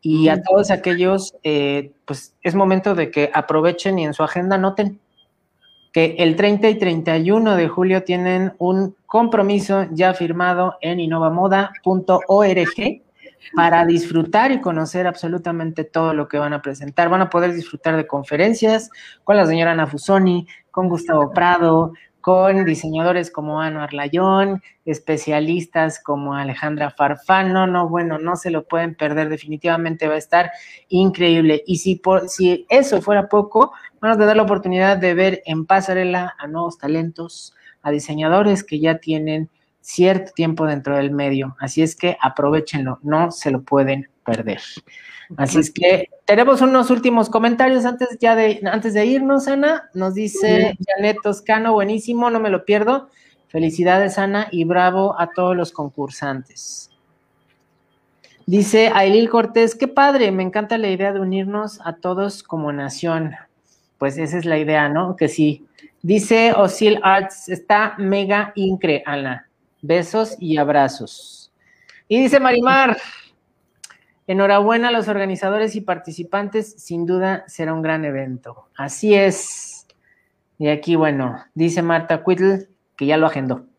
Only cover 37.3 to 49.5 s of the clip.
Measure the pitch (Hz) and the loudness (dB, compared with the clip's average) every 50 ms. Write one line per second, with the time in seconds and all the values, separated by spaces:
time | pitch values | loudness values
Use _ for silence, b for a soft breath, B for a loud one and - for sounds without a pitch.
37.3 | - - - - b b b b b b _ 147 147 147 147 - 151 151 156 156 | -14 -20 -20 -20 b b b b b b _ -4 -4 -4 -4 -6 -6 -2 0 2
38.3 | 170 190 208 208 202 185 - - 156 151 156 160 160 160 _ 160 156 156 156 156 | 2 4 4 2 2 0 -2 -6 -6 -2 0 0 -2 -2 _ -6 -4 -4 -4 -4
39.3 | 156 156 156 160 _ _ _ _ _ _ _ - - - 180 185 190 185 190 - | -4 -6 -6 -8 _ _ _ _ _ _ _ -18 -2 2 2 2 2 0 -2 -8
40.3 | _ - 165 165 160 165 160 156 147 143 135 139 143 143 139 139 143 143 143 139 | _ -4 -2 -2 -2 -2 -2 -2 -2 -4 -4 -4 -2 -2 -2 -2 -2 -2 -2 -2
41.3 | 139 135 135 135 135 _ - 131 - - 160 160 160 _ - 180 175 - - 131 | -2 -2 -4 -6 -8 _ -10 -6 0 0 0 0 -2 _ -4 -4 -4 0 -2 -2
42.3 | - - 143 143 147 156 156 - - 151 135 131 127 - - 143 151 156 170 170 | 0 0 0 0 2 0 -2 -4 -6 -6 -4 -4 -6 -8 -4 -2 0 0 0 0
43.3 | 170 - - 151 135 131 135 - 143 139 135 135 131 139 135 _ _ _ _ - | -2 -6 -4 -4 -4 -4 -2 0 2 2 2 2 0 -4 -6 _ _ _ _ -4
44.3 | 117 110 113 107 101 - - - - - - B B B B B B B B B | -4 -4 -4 -6 -8 -8 -10 -16 -18 -20 -20 B B B B B B B B B
45.3 | 175 147 139 135 - 156 151 151 - - 175 180 185 185 185 - - - _ - | -6 -4 -4 0 2 0 0 0 -4 0 2 4 4 4 0 -6 -12 -20 _ 2
46.3 | 202 208 240 262 269 254 254 262 262 254 247 247 254 233 233 254 233 233 220 226 | 4 4 6 4 6 4 4 4 4 4 4 4 0 2 2 2 2 2 0 2
47.3 | 226 233 226 233 240 233 269 262 262 254 226 247 247 247 254 247 240 220 - 226 | 0 0 0 0 2 2 2 2 2 2 0 -2 -4 -4 -6 -6 -6 0 2 2
48.3 | 226 226 220 214 208 208 202 185 180 220 208 226 208 208 208 233 254 269 269 269 | 4 4 4 2 0 0 -4 -4 -4 -2 -4 -2 0 0 2 2 2 0 2 2
49.3 | 277 277 269 277 | 0 0 0 0